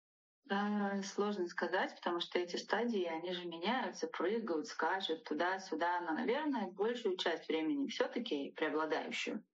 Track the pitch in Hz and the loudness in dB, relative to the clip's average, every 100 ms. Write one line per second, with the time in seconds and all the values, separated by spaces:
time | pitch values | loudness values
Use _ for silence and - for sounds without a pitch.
0 | _ _ _ _ - 202 208 208 196 202 | _ _ _ _ -2 0 2 2 2 0
1 | 190 - 208 202 175 - 170 190 - - | -2 0 0 0 -2 0 0 2 0 -2
2 | 180 170 - 180 175 - - 196 240 208 | -2 -2 0 0 0 -4 0 2 2 2
3 | 170 160 180 180 175 170 196 254 185 - | 0 -2 -2 -4 -4 -2 0 2 0 -4
4 | 160 - 170 226 180 156 - - 160 190 | -4 0 0 2 2 0 -2 -2 0 2
5 | - 160 - 151 175 196 - 156 170 175 | 0 -2 -2 0 0 0 -2 0 2 2
6 | 165 151 190 277 302 247 185 185 220 247 | 0 0 2 2 2 0 -2 0 0 2
7 | 196 185 180 160 - 160 156 143 139 - | 0 0 0 0 0 0 2 2 0 0
8 | 277 - - 147 139 - 156 151 156 143 | 0 -2 -2 -2 -2 -2 0 0 0 0
9 | 120 - - 220 - | -2 -4 -4 -4 -8